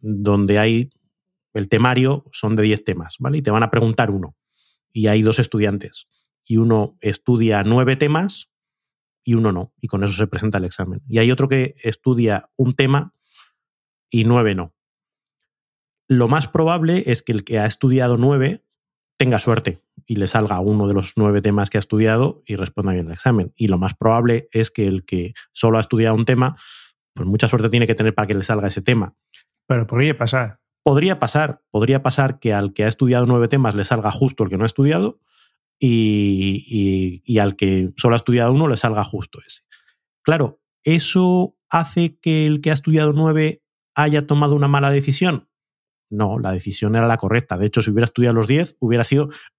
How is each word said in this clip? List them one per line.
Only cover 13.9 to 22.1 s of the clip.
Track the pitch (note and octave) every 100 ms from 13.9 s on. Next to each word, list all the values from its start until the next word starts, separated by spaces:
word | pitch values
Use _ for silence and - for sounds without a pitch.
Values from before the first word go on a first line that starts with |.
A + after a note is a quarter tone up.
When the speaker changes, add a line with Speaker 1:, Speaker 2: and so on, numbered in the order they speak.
| _ _
Speaker 1:
y | A#2
nueve | A2 A#2+ A2
no. | F#2+ E2+ _ _ _ _ _ _ _ _ _ _ _ _ _ -
Lo | B2+ A#2
más | D3+ -
probable | E3 D#3+ E3+ D#3+ F3+ -
es | A#2
que | -
el | G#2+
que | G2 A2
ha | G#2+
estudiado | - C3+ C3 B2 A#2+
nueve | C3 C#3 C3+ G#3+ _ _ _ _ _ -
tenga | B2+ A2
suerte | - A2 - E2+ _ - -
y | G#2+
le | G2
salga | A2+ G#2 F#2+
uno | G2 G#2+ G2+
de |
los | G2 F#2 -
nueve | G#2 G2+
temas | G#2 G2+ G2
que | G#2
ha |
estudiado | - A2 A2